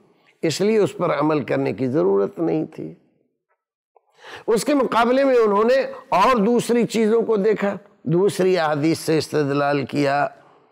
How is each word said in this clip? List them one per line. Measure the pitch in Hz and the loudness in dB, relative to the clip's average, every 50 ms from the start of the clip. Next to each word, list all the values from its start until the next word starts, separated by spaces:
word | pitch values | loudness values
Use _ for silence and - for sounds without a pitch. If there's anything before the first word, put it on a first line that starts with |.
| _ _ _ _ _ _ _ _ - | _ _ _ _ _ _ _ _ -4
इसलिए | 165 143 - 190 214 226 214 | -4 -2 0 0 0 2 2
उस | 190 139 - | 0 0 -2
पर | - 180 160 | -4 -4 -2
अमल | 151 139 151 156 156 147 110 | -2 0 0 0 0 -2 -2
करने | - 139 135 135 135 - | -2 -2 -2 -2 -4 -4
की | - 131 | -4 -4
ज़रूरत | 123 127 165 180 196 196 196 196 196 - 170 | -2 0 0 0 2 2 0 0 -2 -4 -4
नहीं | 165 160 165 156 165 | -4 -2 -2 -2 -4
थी। | 160 - - 151 160 165 - _ _ _ _ _ _ _ _ _ _ _ _ _ _ _ _ _ _ _ _ _ _ _ _ - - - - - | -6 -10 -14 -14 -14 -16 -20 _ _ _ _ _ _ _ _ _ _ _ _ _ _ _ _ _ _ _ _ _ _ _ _ -20 -20 -20 -8 -2
उसके | - 233 202 - - 294 | -2 0 0 0 0 0
मुकाबले | 277 240 - - 220 240 233 254 269 277 | 0 0 0 0 2 2 2 2 2 2
में | 269 254 | 2 4
उन्होंने | 240 220 208 196 208 220 240 262 269 208 - - - - - - | 4 2 2 2 2 2 2 2 2 0 -4 -8 -16 -6 -2 0
और | 180 208 254 262 220 | 2 4 4 4 2
दूसरी | 190 233 240 226 - - 240 240 208 | 2 2 2 0 0 0 0 0 0
चीज़ों | - - 226 220 208 226 233 202 | 0 0 0 0 2 2 0 0
को | - 220 | 0 0
देखा, | 196 190 220 208 - 202 202 - - - - _ _ - | 0 0 0 0 0 -2 -6 -6 -8 -14 -20 _ _ -4
दूसरी | - 160 175 196 196 - - 185 185 185 | -2 0 2 2 0 0 0 0 2 2
अहादीस | 170 156 151 156 143 147 165 156 - | 2 0 0 0 0 0 0 -2 -2
से | - 151 160 | -2 -2 -2
इस्तिदलाल | 151 - - 143 151 147 135 139 143 143 143 143 143 127 | -2 -2 -2 -2 -2 -2 0 -2 0 0 0 0 -2 -4
किया, | - - 143 143 139 139 143 - - - - - - _ _ _ _ | -4 -4 -2 0 0 0 0 -2 -4 -6 -14 -20 -20 _ _ _ _